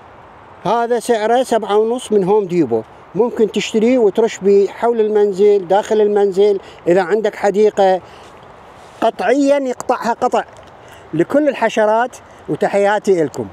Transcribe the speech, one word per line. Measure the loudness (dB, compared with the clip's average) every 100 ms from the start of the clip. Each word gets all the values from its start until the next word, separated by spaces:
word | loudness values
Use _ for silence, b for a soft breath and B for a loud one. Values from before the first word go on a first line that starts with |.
| -20 -20 -20 -20 -20 -10 -4
هذا | -2 0 -2
سعره | -2 -2 0 0
سبعة | 0 0 2 2
ونص | 2 -2 -2
من | 0
هوم | 2 2 0
ديبو، | 0 0 -2 -4 -14 -8 -2
ممكن | -2 0 -2
تشتريه | -2 -4 0 2 2
وترش | 2 2 -2 -2
به | 2 2 2
حول | -2 -2 0
المنزل، | 0 2 0 2 2 2 2
داخل | 0 0 0
المنزل، | 0 2 0 2 0 0 B B 0
إذا | 0
عندك | 0 -2 -2 -2
حديقة. | -2 2 0 2 2 0 -4 B B B -20 -20 -20 -20 -20 -6
قطعيًا | -4 -2 -2 0 2 0
يقطعها | -2 -6 -4 -4 -4
قطع | -2 -2 -2 -6 -12 -20 -20 B B B
لكل | -4 0 0 0
الحشرات، | 0 -2 0 0 0 -2 -8 -20 B B
وتحياتي | -4 -2 0 0 0 0 0
لكم. | 0 -4 -10